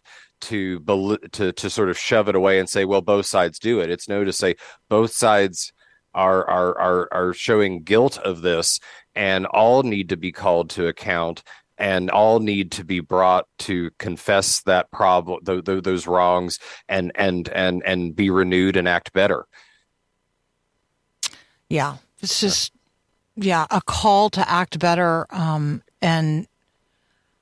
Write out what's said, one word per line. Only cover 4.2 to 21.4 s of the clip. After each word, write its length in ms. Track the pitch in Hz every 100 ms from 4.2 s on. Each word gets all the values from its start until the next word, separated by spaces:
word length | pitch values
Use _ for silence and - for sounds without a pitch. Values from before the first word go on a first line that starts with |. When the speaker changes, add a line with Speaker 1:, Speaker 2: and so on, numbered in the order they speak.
Speaker 1:
to 100 | 98
say 220 | - 95 80 - - -
both 220 | 107 113
sides 600 | - 113 104 98 87 - _ _ _ _
are, 300 | 95 95 95 90
are, 280 | 92 90 -
are, 300 | 92 90 87
are 220 | 90 90
showing 500 | 87 - 107 98 90
guilt 340 | 78 110 135 -
of 240 | 98 85
this, 380 | 87 82 82 - - - _ 104
and 300 | 98 95 95
all 380 | - 113 127
need 260 | 127 101 90
to 80 | 90
be 140 | 90
called 380 | - 101 87 82
to 160 | - 85
account, 560 | - 101 87 82 82 - - _ -
and 320 | 104 92 92
all 300 | 95 110 113
need 320 | 107 101 90
to 120 | -
be 160 | 82 92
brought 480 | 78 92 92 90 - -
to 320 | - 87 85 -
confess 600 | 104 87 - 98 - -
that 280 | 98 90 -
problem, 540 | - 98 90 85 85 87
th-, 180 | 92
th-, 200 | 87 95
those 240 | 92 90 85
wrongs, 500 | 90 90 90 90 - - - -
and, 220 | 98 90 -
and, 320 | 98 90 82
and, 340 | 90 92 90 92
and 300 | 90 87 80
be 140 | 98
renewed 440 | 92 90 92 95 92
and 140 | 87
act 240 | 87 -
better. 320 | 92 98 82 - _ _ _ _ _ _ _ _ _ _ _ _ _ _ _ _ _ - -